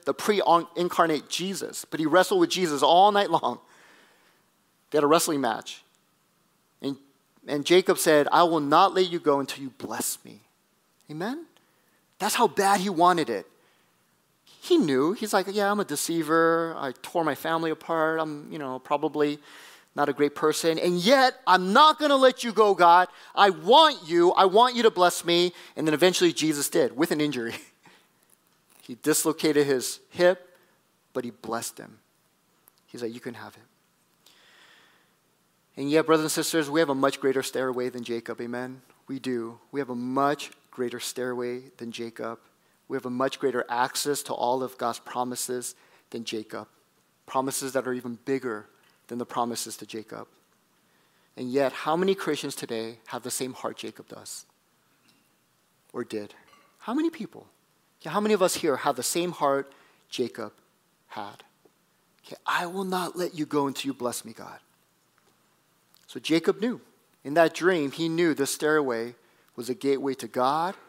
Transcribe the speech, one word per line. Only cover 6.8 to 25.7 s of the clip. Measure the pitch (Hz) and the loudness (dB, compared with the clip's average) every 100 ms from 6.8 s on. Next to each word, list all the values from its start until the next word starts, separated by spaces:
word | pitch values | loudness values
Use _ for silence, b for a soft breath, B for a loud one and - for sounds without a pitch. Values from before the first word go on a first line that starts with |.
And, | 139 139 _ _ _ _ - | -10 -10 _ _ _ _ -8
and | 147 | -4
Jacob | 135 180 185 180 | 4 4 4 2
said, | 175 151 139 | 4 4 6
"I | 151 | 4
will | 170 165 | 4 4
not | 143 160 190 | 4 4 4
let | 180 185 | 4 -2
you | 170 | 0
go | 147 139 | 0 0
until | 135 - | -2 -8
you | 135 | -12
bless | - - 117 - - | -12 -10 -8 -6 -8
me." | - 107 _ _ _ _ _ _ - | -12 -20 _ _ _ _ _ _ -14
Amen? | 151 202 294 320 _ _ _ _ _ _ - | -8 -8 -8 -12 _ _ _ _ _ _ -6
That's | 208 - | -4 0
how | 220 | 0
bad | 151 196 202 | 2 2 2
he | 196 | 0
wanted | 165 175 175 139 | 2 4 4 0
it. | 104 - _ _ _ _ _ _ _ _ _ | -4 -8 _ _ _ _ _ _ _ _ _
He | _ _ - 349 | _ _ 0 2
knew. | 170 131 151 | 4 2 0
He's | 220 214 | -2 0
like, | 208 190 | 0 0
"Yeah, | 202 202 | -2 0
I'm | 208 | 0
a | |
deceiver. | 185 147 - 165 151 165 165 165 165 160 | -2 -4 -4 -2 2 4 4 2 -2 -6
I | 139 123 | -8 -10
tore | - 175 | -6 -2
my | 156 | -2
family | 131 160 165 165 | -2 -4 -2 -2
apart. | 156 - 165 156 160 | -6 -4 -2 0 -2
I'm, | 160 147 - | -4 -8 -12
you | 160 | -10
know, | 135 127 | -10 -10
probably | - 147 151 147 147 147 B B B B B - | -6 -2 -2 0 0 -2 B B B B B -4
not | 143 | -2
a | |
great | 135 143 - | 0 0 0
person. | 156 151 165 160 | 0 0 0 0
And | 180 175 | 0 0
yet, | 185 269 254 254 | 4 4 4 2
I'm | - 185 185 | 4 4 6
not | 220 311 311 | 6 6 6
gonna | 294 277 | 2 4
let | 262 254 | 4 2
you | 240 | -2
go, | 196 214 | 2 4
God. | 190 175 175 180 B B | 6 8 8 6 B B
I | - 202 | 2 4
want | 160 165 277 311 226 165 | 4 6 8 8 4 0
you. | 170 175 | 4 4
I | - | 6
want | 190 196 254 240 | 6 6 4 6
you | |
to | 220 | 2
bless | 180 180 - | 6 4 2
me." | 165 170 180 - B | 0 2 2 -2 B